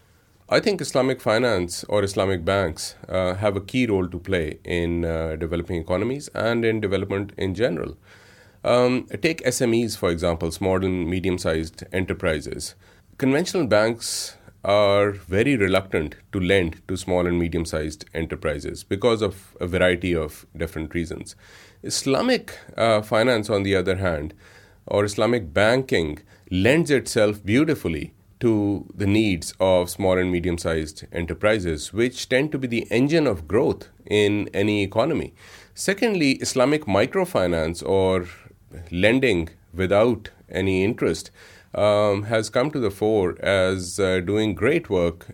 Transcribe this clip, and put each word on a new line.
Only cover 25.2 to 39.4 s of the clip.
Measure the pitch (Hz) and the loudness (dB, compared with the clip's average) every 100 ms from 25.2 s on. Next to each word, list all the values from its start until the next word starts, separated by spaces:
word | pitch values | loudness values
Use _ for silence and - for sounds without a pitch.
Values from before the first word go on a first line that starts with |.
| 110 120 82 | 2 0 0
banking, | 85 107 131 131 101 78 76 - - - | 2 4 4 2 0 0 -4 -14 -20 -4
lends | 92 104 160 151 | 2 4 4 4
itself | 135 110 117 107 104 | 0 0 2 2 2
beautifully | 98 117 160 143 92 78 - - _ _ | 0 2 2 0 -2 -4 -6 -14 _ _
to | 120 107 101 101 - | 2 2 2 -2 -6
the | - 101 | -4 2
needs | 107 110 87 - - | 4 4 0 -4 0
of | 95 92 87 | 4 4 2
small | - 95 92 | 0 2 2
and | 92 | 2
medium-sized | 90 87 85 90 82 78 - - | 0 0 -2 -2 -2 -4 -10 -10
enterprises, | - 85 85 104 110 87 76 - | -8 -6 0 2 2 0 -4 -6
which | 98 127 - - | -2 -2 -2 -2
tend | 127 151 | 0 0
to | 147 | -2
be | 127 | -2
the | 117 - | -4 0
engine | 110 143 165 143 | 2 2 2 2
of | 92 80 | -2 0
growth | 101 143 98 - - - | 0 0 -2 -8 -20 -2
in | 104 104 104 - | 2 4 2 -2
any | - 104 104 | -2 0 0
economy. | 98 107 143 131 67 - - - - | 0 0 0 -2 -6 -12 -20 -20 -20
Secondly, | - - 196 240 196 143 | -8 -4 0 0 2 2
Islamic | 135 120 131 127 151 | 0 -2 2 2 2
microfinance | 110 95 131 190 180 110 90 82 80 85 - | 2 2 2 0 -2 0 0 0 -2 -4 0
or | 95 95 92 87 - - - _ 80 85 | 2 2 0 -2 -12 -20 -20 _ -18 -8
lending | 87 101 131 131 90 | 0 4 4 4 2